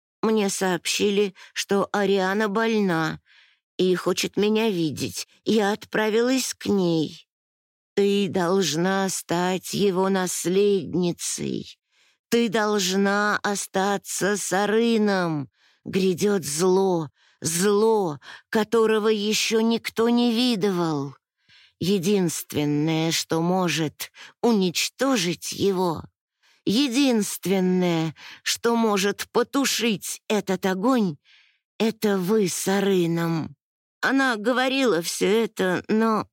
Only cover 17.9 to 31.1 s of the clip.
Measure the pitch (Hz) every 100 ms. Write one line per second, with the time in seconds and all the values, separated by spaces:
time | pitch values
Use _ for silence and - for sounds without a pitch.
17.9 | 220 180 143 - - _ 226 208 233 220
18.9 | 220 214 220 208 208 - 220 226 226 -
19.9 | - 226 240 240 226 247 220 202 175 165
20.9 | 147 139 131 _ _ _ - - - 165
21.9 | 202 170 208 175 - - - 147 147 156
22.9 | 160 165 156 - 165 170 185 175 147 151
23.9 | - - - - - 240 220 185 - -
24.9 | - 269 247 170 156 - - 196 185 180
25.9 | 151 - _ _ _ _ _ - 208 285
26.9 | 233 277 226 190 - 175 196 185 185 180
27.9 | 165 160 - - - - - 233 233 226
28.9 | 202 202 196 - - 240 285 262 - 233
29.9 | 196 - - - 214 190 185 196 185 240
30.9 | 254 196